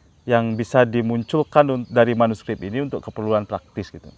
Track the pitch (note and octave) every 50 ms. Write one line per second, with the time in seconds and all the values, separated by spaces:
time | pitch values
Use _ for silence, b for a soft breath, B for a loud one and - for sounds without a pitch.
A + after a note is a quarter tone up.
0 | b b _ _ _ B2+ A#2+ A#2 A2+ A2+ A2+ A2 A2+ - - C3 B2 A#2 A2 A#2+
1 | A2+ A2+ A#2 A#2 A2 - - D#3 D3 - - D3+ D3 C#3 C3 B2 A#2+ - A#2+ B2
2 | A#2 A#2 A#2 A2+ A#2 A2+ A2 - - - A2 G2+ F2 G2+ G#2+ C3+ C#3+ C3+ - -
3 | - - - - G#2+ G#2+ A2 G#2 G#2 - G#2 F#2 - _ _ A#2 - - - -
4 | - - -